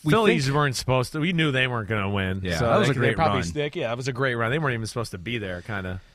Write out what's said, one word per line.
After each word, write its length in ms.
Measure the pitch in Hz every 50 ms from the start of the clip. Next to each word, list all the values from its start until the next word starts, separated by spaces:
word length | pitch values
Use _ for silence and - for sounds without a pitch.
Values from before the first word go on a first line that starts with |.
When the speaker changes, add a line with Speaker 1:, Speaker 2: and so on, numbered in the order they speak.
| -
Speaker 1:
we 60 | 151
Speaker 2:
Phillies 340 | 175 226 220 202 180 160 139
Speaker 1:
think 100 | 135 139
Speaker 2:
weren't 220 | 147 147 139 117
supposed 360 | - - - 127 127 123 - -
to. 60 | 156
We 120 | 147 180 185
knew 180 | 165 160 151
they 160 | 131 127 127
weren't 220 | 127 123 117 107 92
gonna 220 | 110 107 95 98
win. 320 | 101 101 95 92 95 95 92
Speaker 1:
Yeah, 140 | 90 85 80
Speaker 2:
So 80 | -
Speaker 1:
that 100 | - - 202
was 100 | 208 139
Speaker 2:
they, 40 | 143
Speaker 1:
a 20 |
great 140 | 120 120 117
Speaker 2:
they 60 | 110
probably 240 | - - - - -
Speaker 1:
run. 60 | -
Speaker 2:
stick. 320 | 85 85 147 147 147 -
Yeah, 140 | 175 139 113
it 60 | 117
was 100 | 123 127
a 60 | 135 127
great 220 | 131 139 131 120
run. 160 | 117 117 113
They 80 | 131 160
weren't 160 | 160 135 120
even 120 | 113 110
supposed 260 | 104 - 123 110 - -
to 60 | 90
be 200 | 85 117 120 117
there, 240 | 101 95 90 87 87
kinda. 400 | - 107 98 92 92 92 95 - - -